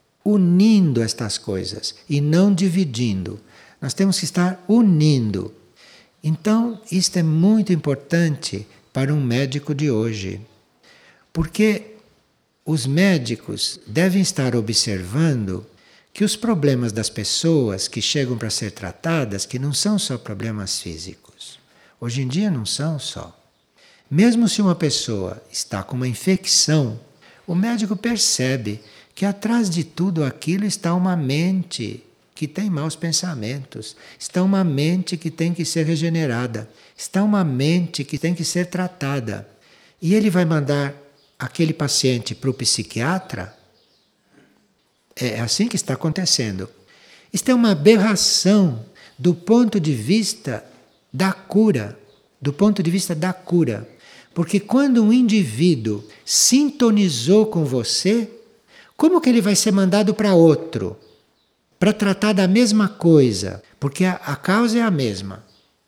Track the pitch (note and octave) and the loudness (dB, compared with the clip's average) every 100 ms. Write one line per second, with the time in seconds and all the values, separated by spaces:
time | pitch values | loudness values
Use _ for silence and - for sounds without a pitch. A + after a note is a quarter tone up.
0 | _ _ G3+ G#3 F3 F3+ A3 G#3 D#3+ A#2 | _ _ 0 2 4 4 6 6 4 0
1 | A2 - G#2+ - - F#2+ F#2+ G#2 - - | -2 -4 -6 -8 -6 -6 -6 -10 -12 -12
2 | - C#3+ D3 E3 G3+ F3 F#3+ F3+ D#3 A2+ | -4 -2 2 4 4 4 2 0 -2 -2
3 | A#2 F#2+ F#2 G2+ - - - - C3+ - | -2 -2 -6 -10 -18 -20 -20 -10 -8 0
4 | G3 - D#3 F3+ F3+ F#3 - A#3 G#3+ D#3 | 0 0 -2 0 -2 -2 2 4 6 4
5 | D3+ C3+ G#2+ F#2+ F#2+ - _ _ - - | 4 2 0 -4 -6 -12 _ _ -20 -20
6 | _ _ D#3 D3+ G#3 A3+ A#3 A3 - F#3 | _ _ -4 -2 0 0 0 -6 -4 -2
7 | - F3+ D#3+ D#3+ F#3+ A3 F#3+ D#3+ D3 C3+ | 0 0 2 4 4 4 2 0 0 -4
8 | - E3 E3 C#3 - G2 G#2+ - _ C3 | -2 0 0 -2 -6 -10 -12 -20 _ -4
9 | C3+ D3+ B2+ A#2+ C3+ C#3+ C#3+ C#3+ D3+ A2 | -2 0 0 0 -2 -4 -6 -4 0 0
10 | A2+ G#2 F#2+ G2 A2+ _ _ _ _ _ | -2 -4 -8 -10 -16 _ _ _ _ _
11 | _ _ _ E3 D#3 - G#3+ G3+ - - | _ _ _ -6 -4 0 0 0 -6 -20
12 | _ _ _ _ _ _ - D#3 C3 D3 | _ _ _ _ _ _ -4 -4 0 2
13 | G3 D#3+ A#2 A2 - G2+ - - - A2+ | 4 2 -2 -8 -8 -6 -6 -8 -6 0
14 | F#3 G3 F3+ - C3 A#2+ G#2 G#2+ A#2 F#2+ | 2 2 0 0 0 0 0 -2 -2 -4
15 | F2+ C3+ E3 B2+ F#2+ F#2 - _ _ _ | -4 0 0 0 -4 -6 -10 _ _ _
16 | _ - G#3 - A#3 F3+ C#3+ B2 A#2+ G#2+ | _ -4 -2 -2 -2 2 2 2 -2 -2
17 | G#2 - G2+ - E3 D#3 A2+ F#2+ - A2+ | -4 -4 -4 -2 2 2 2 -2 -6 -4
18 | - D3 B2+ A#2 A2 - G#2 - F#2 - | -4 -2 -2 -4 -6 -6 -8 -10 -14 -8
19 | E3 E3 A2 G2 - B2 C#3+ C3+ G#3 G#3 | -4 -2 -4 -6 -8 -6 -4 -2 0 -2
20 | - B2 - G2 A2+ G#2+ F#2+ - F2 D#2+ | -2 -8 -8 -8 -6 -6 -8 -8 -10 -12
21 | F2+ - _ - - - _ _ _ - | -14 -18 _ -20 -20 -20 _ _ _ -12
22 | A#2+ C3 B2+ D#3+ G#3 C3+ G#2+ - D#3 D3 | -8 -4 -4 -2 -2 -2 -4 -6 -6 -6
23 | - - E2+ _ _ _ _ _ _ _ | -10 -12 -16 _ _ _ _ _ _ _
24 | - D3 A#3+ A#3 A3 - F#3+ E3 D3+ - | -2 4 4 4 2 2 2 2 0 -2
25 | - G2+ F2+ - - - - G2 - B2+ | -4 -4 -6 -10 -12 -12 -8 -8 -6 -6
26 | B2+ A2+ F#3+ F#3 - - - D#3 A#2+ A2+ | -6 -4 0 0 0 0 2 2 2 -4
27 | - _ - _ - F3 A#3 A3+ G#3 G3 | -16 _ -20 _ -4 -2 0 -2 -2 -2
28 | A#3+ G#3+ - - C3 C3+ G#2+ G#2 - - | -2 -2 -2 0 -2 -2 -4 -10 -14 -20
29 | _ - G3+ G3 A3 A#3 G3 E3 - - | _ -4 -4 -2 -2 0 0 -2 -4 -4
30 | F#3+ E3 C3+ - D#3+ G3 G#3 - E3+ F3+ | -2 0 -4 -4 -4 -2 -2 -4 -2 0
31 | F#3 F3 C3+ D3 F3+ F#3+ - - G#2 - | 0 0 -2 0 0 -2 -4 -8 -10 -12
32 | _ _ _ - C#3+ F#3+ G#3 D3 D#3 - | _ _ _ -10 -8 -6 -4 -2 -4 -6
33 | E3+ D#3 F3+ C3+ G#2+ C#3 C3 A2 - - | -4 -4 -4 -6 -8 -8 -12 -14 -16 -18
34 | - - - F3+ F#3+ G3 F3 C#3 D#3 F#3 | -20 -18 -6 -2 2 2 2 0 0 0
35 | F3 E3 D#3+ - E3+ F3 D#3 E3 D#3 D#3+ | -4 -6 -6 -4 -2 -2 -4 -2 -2 0
36 | E3 E3 D3 A#2 B2 A2+ G#2+ _ - - | 0 -2 -2 -2 -4 -8 -12 _ -20 -18
37 | - F#3+ G#3 G3+ E3 B2+ D3 F3+ E3+ - | -6 0 2 2 0 0 2 0 -2 -6
38 | C3+ D3 E3 F3 D#3 F3+ F3+ F3+ F3+ - | -8 -4 -4 -2 -4 -4 -4 -4 -6 -6
39 | C#3 C#3 A2 G2+ - _ _ _ _ - | -6 -6 -6 -10 -12 _ _ _ _ -6
40 | D#3+ G#3+ G#3 F3+ E3 D#3 C#3 D3 C#3+ C#3+ | 0 2 4 2 2 0 0 -2 -2 -8
41 | - _ _ - C3 - D#3 - C#3+ - | -20 _ _ -12 -8 -2 -2 -2 -2 0
42 | C3 A#2+ - - C3+ - A#2 - - A2+ | 0 0 -4 -6 -6 -2 -2 -4 -4 -4
43 | C#3 F#3 - - F#2 - _ _ _ _ | -2 -4 -6 -12 -14 -16 _ _ _ _
44 | _ _ _ _ _ _ _ _ _ _ | _ _ _ _ _ _ _ _ _ _
45 | _ - A#2+ A2+ A#2 - A#3 F#3+ - B2+ | _ -8 -6 -4 -4 -2 -2 -2 -6 -4
46 | D#3+ F#3+ F3+ - A2+ F#2 F#2+ _ _ _ | -4 -2 -2 -2 -2 -6 -10 _ _ _
47 | _ - _ - - B3 A3+ D#3+ G3 A3 | _ -20 _ -4 2 4 4 4 6 6
48 | G#3+ G3 - - F#3 G#3 E3+ A2+ - - | 4 2 0 2 4 4 4 0 -10 -20
49 | - - E3 D#3+ - A#3 A3+ G#3 D#3 A#2+ | -20 -2 0 0 2 4 4 0 -2 -2
50 | A2+ A3 G3+ - - G#2+ - - _ _ | 0 0 0 -6 -8 -8 -10 -20 _ _
51 | _ C3 F#3+ - - G3+ A3 C3 G#2+ - | _ -2 -2 -2 0 2 4 2 -2 -12
52 | - _ _ - C#3 C#3 G#3 G3 E3+ F#3 | -20 _ _ -6 -4 2 2 2 0 0
53 | - D#3 F3+ F3 - E3+ C#3+ G#2+ A2+ - | -2 -4 -4 -4 -2 0 2 -2 -10 -20
54 | - - - F3 E3+ G3+ - B3+ C#4+ A#3 | -20 -20 -10 -6 -2 -2 0 2 4 4
55 | G#3+ B3 A#3 G#3+ C3+ A2 F3 C3 G#2+ G2+ | 4 4 4 2 0 2 2 2 -2 -6
56 | - - - - - C4 D4 C#4+ A#3 G#3 | -10 -16 -4 0 4 4 2 2 2 4
57 | F#3 A#2+ B2+ G#3+ G#3+ F3 C#3 B2+ A2 - | 2 0 4 4 4 0 -2 -2 -2 -2
58 | F#3+ A#3 G#3 - - _ _ - - - | 0 0 -2 -10 -20 _ _ -20 -12 2
59 | D#4+ F4 C4+ A#3 G3 F#3+ G#3+ G3 F#3 G3+ | 4 4 4 4 4 2 2 2 2 2
60 | G#3 G#3+ G3+ F3 E3 C#3+ - G#2 F#2 - | 2 2 4 8 8 6 -2 -6 -8 -10
61 | _ _ _ _ _ _ _ - G3 G#3 | _ _ _ _ _ _ _ 0 0 2
62 | G3+ F#3+ G#3+ G3 F#3 A3 A#3 G#3+ G3 - | 0 0 0 2 4 4 4 2 0 0
63 | E3+ D#3 B2 F#2+ F#2+ F#2+ - - C#3 - | 6 6 6 0 -6 -10 -16 -8 -6 0
64 | F#3 F3+ D3 C#3 - G#3 A#3+ A#3 A3+ D3+ | -2 -2 -8 -6 0 2 2 2 0 0
65 | A#2 F#2+ G2 F#2 - _ _ _ | 0 -4 -10 -14 -20 _ _ _